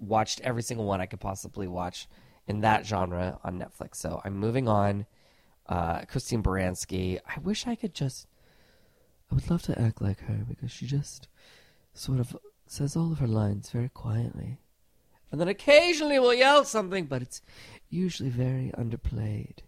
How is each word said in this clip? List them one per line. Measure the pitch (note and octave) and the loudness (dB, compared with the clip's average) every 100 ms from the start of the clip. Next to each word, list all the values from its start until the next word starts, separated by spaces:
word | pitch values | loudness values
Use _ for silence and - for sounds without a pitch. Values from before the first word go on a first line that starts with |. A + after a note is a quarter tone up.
watched | G2+ A2 A2 - | -2 0 0 -2
every | C3 A#2+ | -4 -2
single | A2+ A#2 G#2 | -4 -2 0
one | G2 | 0
I | F#2 | -2
could | F#2+ | -6
possibly | G2+ F#2+ F#2+ - F#2 | -8 -8 -8 -8 -6
watch | F2+ F2+ - - - - - - | -4 -6 -8 -14 -20 -20 -16 -6
in | G#2 | 0
that | G#2+ G#2+ - | 2 2 2
genre | G2+ F#2 F2 F2+ - | -2 0 0 -2 -4
on | - F2+ | -6 -8
Netflix. | - - F2+ - | -8 -12 -14 -10
So | E2+ - | -8 -6
I'm | G2 G2 | -6 -2
moving | A2 B2 A#2+ | 0 0 2
on. | G#2 G2+ G2+ G#2+ _ _ _ _ _ - | 4 4 0 -6 _ _ _ _ _ -4
Uh, | F2+ E2+ E2+ - | -2 0 -2 -4
Christine | C3+ - A#2 | -6 -2 0
Baranski. | F#2+ F#2+ F#2 F2+ - F#2 F#2 F#2 - | 2 2 0 -2 -4 -2 -2 -2 -6
I | - | -8
wish | E3+ G#3+ B3 | -4 -4 -4
I | |
could | A#3 A3+ | -4 -6
just, | - C3+ - - _ _ _ _ _ _ _ _ _ - | -4 -4 -4 -14 _ _ _ _ _ _ _ _ _ -2
I | |
would | C3 - | 0 2
love | E3+ | 0
to | - - | 0 0
act | A2+ - | 2 2
like | G2 F#2+ | -2 -2
her | - G#2 A2+ | -4 -4 -4
because | A#2 A#2+ | -8 -10
she | - B2 | -8 -4
just | C#3 C#3+ - - _ - - _ _ _ | -4 -4 -10 -20 _ -20 -20 _ _ _
sort | - - C3 | -12 -2 -2
of | A#2+ - - _ - | -2 -6 -18 _ -12
says | - C#3+ E3 | -4 -2 0
all | E3 | 0
of | D3+ | 0
her | B2+ | 2
lines | A2 G#2 G2+ - | 2 2 0 -4
very | A#2+ B2 | -4 -4
quietly. | - A2+ A2 A#2 - A#2 C3 _ _ _ _ _ _ - | -6 -4 -2 -2 -6 -8 -10 _ _ _ _ _ _ -8
And | C#3+ | -2
then | F3 | -2
occasionally | G3+ - D4 F4 D#4 D4+ C#4 | 0 8 8 8 4 2 4
will | B3 | 6
yell | A#3+ C4+ D4 | 8 8 8
something, | C4+ A3 F#3 F#3+ D3+ | 6 2 -2 -2 -2
but | B2+ | -4
it's | - - - - - - - | -6 -10 -18 -20 -20 -20 -8
usually | E3 F#3 E3+ C3+ | -2 -2 -2 -4
very | B2 B2+ C3 C3 - | 0 0 0 -4 -4
underplayed. | A#2 A#2 - A2+ G#2+ G#2 - - | -4 -4 -4 -4 -4 -4 -8 -14